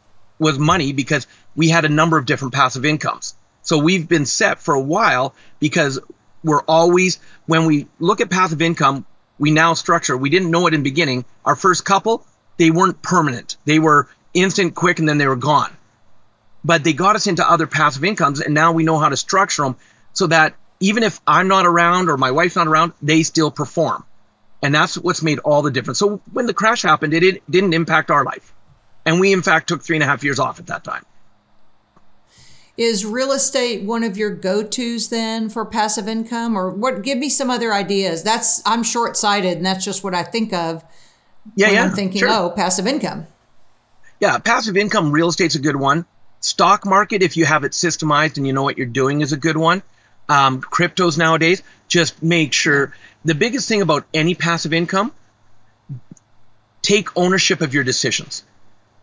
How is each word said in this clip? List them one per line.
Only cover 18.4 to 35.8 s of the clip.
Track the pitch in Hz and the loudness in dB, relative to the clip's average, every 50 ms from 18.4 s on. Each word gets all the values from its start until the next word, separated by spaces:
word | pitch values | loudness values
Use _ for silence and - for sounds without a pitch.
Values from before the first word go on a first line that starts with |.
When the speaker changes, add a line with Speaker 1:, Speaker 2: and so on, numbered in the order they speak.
Speaker 1:
and | - - 147 | -4 -2 2
now | 151 160 165 165 | 2 4 4 4
we | 165 160 | 2 2
know | 160 160 151 | 2 2 2
how | 151 143 | 2 0
to | 135 | 0
structure | 127 - - 190 190 196 196 - - 143 | -2 -4 -2 0 0 0 0 -2 -2 -2
'em | 131 127 - _ _ _ _ _ - - | -4 -4 -6 _ _ _ _ _ -10 -4
so | - 190 160 | -2 0 2
that | 165 160 156 151 - - - - _ - | 4 4 4 2 0 -6 -20 -20 _ -2
even | 185 196 208 233 226 | 0 0 2 2 0
if | 202 - - _ | -2 -2 -2 _
I'm | - 151 170 180 190 | 2 2 2 4 2
not | 196 190 185 | 2 2 4
around | 175 170 170 170 170 180 185 185 165 | 4 4 4 4 4 2 2 2 0
or | 147 | 0
my | 131 135 127 | 0 0 0
wife's | 131 156 175 175 - | 2 2 0 0 0
not | 185 170 156 | 0 0 2
around, | 156 156 170 165 - _ 143 | 2 2 2 0 -2 _ -2
they | 147 160 160 165 | 0 2 2 2
still | - - 165 156 147 | 2 0 0 0 0
perform. | - - 147 - - 170 156 120 107 - - - - - _ _ _ _ _ - - - - | 0 -4 -8 -4 -2 -2 0 0 -2 -6 -10 -16 -20 -20 _ _ _ _ _ -20 -10 -4 -2
And | 139 147 | 0 2
that's | 151 170 170 - | 2 2 0 -2
what's | 180 170 175 165 - 160 | -4 -4 -4 -2 -2 -2
made | 160 147 - | -2 -2 -2
all | - 147 143 147 147 | 0 2 2 2 2
the | 147 123 | 0 -2
difference. | 131 - 151 123 - | -2 -4 -4 -2 0
So | 202 202 208 190 - - - | 0 0 0 -4 -10 -8 -6
when | 254 240 | -4 -2
the | 233 185 | -2 -2
crash | - 196 220 240 226 - | 0 0 0 2 2 2
happened, | 175 156 - 160 151 156 | 0 0 0 0 0 0
it, | 165 180 | 2 2
it | 190 185 - - - | 2 2 0 -4 -2
didn't | 143 185 196 185 160 | 0 2 2 2 2
impact | 165 165 156 160 156 - - | 0 0 0 0 0 0 2
our | 160 143 127 | 0 0 0
life. | - - - - - - - - _ _ _ _ _ - - - | -2 -6 -12 -14 -20 -20 -20 -20 _ _ _ _ _ -18 -6 -2
And | 160 160 175 | 0 2 4
we, | 190 196 196 | 4 4 2
in | 185 151 | 2 2
fact, | 196 160 160 - - | 2 0 0 0 -2
took | 170 147 - | -6 -4 -4
three | - 165 | -4 -2
and | 156 147 | 0 0
a | |
half | 135 143 123 139 | 0 -2 -2 -2
years | 143 135 127 | -4 -2 -2
off | 131 127 127 - | -4 -4 -6 -10
at | 117 - | -12 -12
that | - - - | -12 -12 -10
time. | - 65 - - _ _ - - - _ _ _ _ _ - - - - _ _ _ _ _ - - - - _ _ _ - - - - - - _ _ | -12 -12 -14 -14 _ _ -20 -20 -20 _ _ _ _ _ -20 -20 -20 -20 _ _ _ _ _ -20 -20 -20 -20 _ _ _ -20 -20 -20 -20 -20 -20 _ _
Speaker 2:
Is | - 233 233 226 190 208 | -4 -2 -2 -2 -2 -4
real | 214 214 247 262 269 277 | -4 -4 -2 -2 -2 0
estate | 269 - - - 262 247 240 226 - 196 | 0 -2 -2 -2 -2 -2 -2 -4 -4 -6
one | 202 233 226 226 | -4 -4 -2 -4
of | 226 185 | -4 -4
your | 208 214 208 | -4 -4 -4
go-tos | 180 160 - 185 196 208 214 208 - 254 247 233 233 226 208 - | -4 -4 -4 -2 -2 -2 -2 -4 -6 -6 -6 -6 -6 -6 -6 -6
then | 233 226 226 220 226 226 220 214 | -6 -4 -4 -4 -4 -6 -6 -6
for | 220 226 214 | -6 -8 -8
passive | 214 - 226 | -6 -4 -2